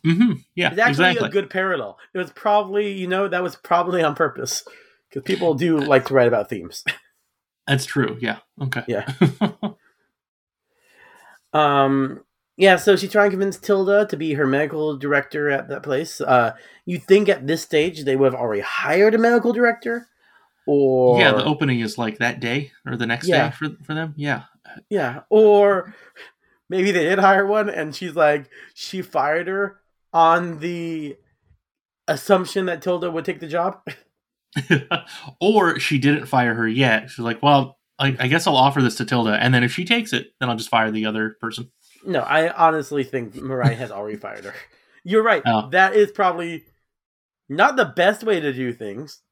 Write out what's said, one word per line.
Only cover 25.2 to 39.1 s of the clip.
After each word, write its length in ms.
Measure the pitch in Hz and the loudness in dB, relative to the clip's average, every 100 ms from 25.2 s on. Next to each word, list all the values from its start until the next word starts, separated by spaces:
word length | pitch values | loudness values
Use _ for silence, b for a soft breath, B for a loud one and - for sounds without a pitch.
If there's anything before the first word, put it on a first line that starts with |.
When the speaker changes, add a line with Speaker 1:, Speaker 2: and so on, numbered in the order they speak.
| _ | _
Speaker 2:
or 640 | 214 214 208 202 190 175 B B B B _ _ _ _ | 4 6 6 4 2 -4 B B B B _ _ _ _
maybe 240 | 185 196 | -2 0
they 100 | 180 | 0
did 140 | 156 190 | 0 2
hire 260 | 190 190 | 4 4
one, 240 | 196 214 208 | 2 0 -2
and 240 | 170 156 | -6 -8
she's 200 | 139 180 | -10 -8
like, 340 | 156 151 147 135 B B | 0 2 2 -4 B B
she 280 | - - 190 | -18 -12 -10
fired 460 | 180 156 139 160 175 | -6 -4 -2 -2 -4
her 320 | 196 196 _ _ _ _ | -6 -6 _ _ _ _
on 480 | 170 165 170 175 160 | 2 4 4 -2 -8
the 560 | 165 175 165 160 151 139 _ _ _ _ _ _ _ _ - | -8 -8 -8 -8 -10 -14 _ _ _ _ _ _ _ _ -6
assumption 600 | 147 - 190 180 202 185 | -6 0 0 0 -4 -4
that 140 | 170 | -6
Tilda 280 | 185 175 175 | -4 -4 -4
would 140 | 165 | -6
take 160 | 165 175 | -6 -8
the 80 | 165 | -6
job. 320 | 170 180 185 - | -4 -4 -6 -16
<laughs> 100 | - _ _ _ _ _ - | -18 _ _ _ _ _ -8
Speaker 1:
<laughs> 840 | 135 147 - - - - - _ | 0 -2 0 -8 -8 -20 -20 _
Or 380 | 185 214 180 127 | 2 4 2 0
she 200 | - 143 | -2 0
didn't 280 | 131 147 - | 2 0 0
fire 280 | 131 120 | 0 0
her 120 | 113 113 | 0 -2
yet. 400 | 117 131 110 110 | 0 2 2 -2
She's 120 | - | -8
like, 160 | 117 113 | -8 0
"Well, 380 | 143 143 131 _ _ _ | 4 4 2 _ _ _
I, 160 | 139 127 | -4 -2
I 80 | 127 | -2
guess 200 | 160 175 | 0 2
I'll 80 | 135 | 4
offer 260 | 135 139 | 4 4
this 140 | 123 - | 0 0
to 80 | |
Tilda, 300 | 113 | -2